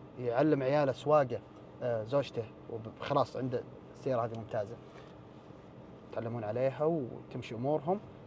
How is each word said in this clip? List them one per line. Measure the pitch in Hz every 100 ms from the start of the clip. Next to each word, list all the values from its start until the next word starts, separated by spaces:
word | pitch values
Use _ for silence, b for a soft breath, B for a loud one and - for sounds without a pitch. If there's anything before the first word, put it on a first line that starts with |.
| - 135
يعلم | 123 117 151 139
عياله | 131 147 139
سواقة، | 120 143 151 131 113 - - - -
آه، | 123 113
زوجته | 107 143 127 117 110 - -
وب-، | 113 110 -
خلاص | - 143 123 -
عنده | 131 120 - - - -
السيارة | 139 123 117
هذه | 113
ممتازة، | 110 117 104 117 - B B - - - - - - - - - -
يتعلمون | - 113 117
عليها | 104 117 135 131 151
وتمشي | 165 117 - - 127 - 113
أمورهم، | 135 151 143 202 - -